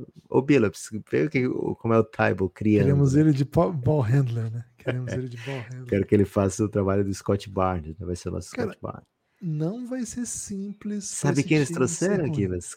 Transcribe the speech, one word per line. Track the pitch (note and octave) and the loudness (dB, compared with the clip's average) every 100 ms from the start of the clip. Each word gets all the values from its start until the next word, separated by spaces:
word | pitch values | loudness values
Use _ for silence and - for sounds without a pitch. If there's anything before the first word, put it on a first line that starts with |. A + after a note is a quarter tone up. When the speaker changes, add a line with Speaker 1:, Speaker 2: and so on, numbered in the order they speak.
| - - _ | -18 -20 _
Speaker 1:
Ô, | C3 | 0
Billups, | C3+ C#3+ G#2 - - G#2+ - | 4 4 4 0 -10 -10 -4
vê | B2+ D3+ | -2 0
o | |
que, | C#3+ B2 | 0 0
o, | - - - | -2 -4 -4
como | A#2 | 2
é | A2+ | 4
o | |
Thybulle | G#2+ - A2 G2 F#2+ | 2 2 2 2 -2
criando, | - G#2 G#2 C3 | 0 2 4 6
Speaker 2:
Queremos | C#3+ C#3 | 6 6
Speaker 1:
né? | C3+ | 6
Speaker 2:
ele | D#3 | 4
de | C3+ C#3 | 4 2
po-, | D#3 F#3 | 2 2
ball | E3 B2 D3+ | 0 0 2
handler, | A2 C3+ C3 A#2 A2+ | 2 2 2 -2 -4
né? | A#2 - _ | -8 -12 _
Queremos | - B2+ B2 | -6 -6 -4
Speaker 1:
<laughs> | B2+ | -6
Speaker 2:
ele | B2+ | -8
de | A#2+ | -10
ball | A#2 C3+ | -10 -10
handler. | A2 B2+ B2 | -10 -14 -2
Speaker 1:
Quero | G#2 F#2 | 0 4
que | G#2 | 4
ele | G2 | 4
faça | - G2 - | 2 0 0
o | G#2+ | -2
trabalho | G#2 G2 G2 | 0 0 2
do | G2 | 0
Scott | G2 - G2+ - | -4 -2 -2 -2
Barnes, | G2 F#2 F2+ D2+ D#2+ | -2 0 -2 -6 -10
né? | F2+ | -8
Vai | F2+ | -6
ser | F#2 | -6
o | |
nosso | F2+ F2+ | -8 -8
Speaker 2:
Cara, | - A3+ | -8 -8
Speaker 1:
Scott | - | -8
Barnes. | - - - _ _ _ | -12 -12 -18 _ _ _
Speaker 2:
não | F3+ D3+ D#3+ A3+ B3 | -6 -4 -4 -4 -8
vai | B3+ A3 | -8 -8
ser | - A#3 | -8 -8
simples | - - G3 G3+ G3 G#3 G#3 F#3+ | -8 -8 -8 -10 -10 -8 -8 -8
Speaker 1:
Sabe | - C#3+ | -2 0
Speaker 2:
pra | C#3 | 0
esse | C#3 | 0
Speaker 1:
quem | D#3 | 0
eles | C#3 | 0
Speaker 2:
time | E3 B2+ | 0 -2
ser | - F3+ | 0 0
Speaker 1:
trouxeram, | G3 E3+ | 0 0
Speaker 2:
ruim. | |
Speaker 1:
Guilherme? | D3+ F#2 F2+ - | 0 -2 -2 -8